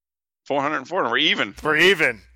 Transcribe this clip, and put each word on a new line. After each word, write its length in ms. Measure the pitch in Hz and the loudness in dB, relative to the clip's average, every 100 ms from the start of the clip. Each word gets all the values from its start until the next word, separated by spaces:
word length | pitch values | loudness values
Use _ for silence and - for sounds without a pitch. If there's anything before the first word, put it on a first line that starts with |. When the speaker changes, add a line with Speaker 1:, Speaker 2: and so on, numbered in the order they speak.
| _ _ _ _ - | _ _ _ _ -6
Speaker 1:
Four 160 | 139 | -2
hundred 160 | 139 156 | -2 -4
and 100 | 127 | -6
four, 140 | 180 | -4
and 80 | 131 | -2
we're 80 | 123 | 0
even. 360 | 156 190 107 - | 0 0 -4 -4
Speaker 2:
We're 140 | 151 151 | -2 2
even. 460 | 180 185 143 110 - | 4 4 0 -2 -12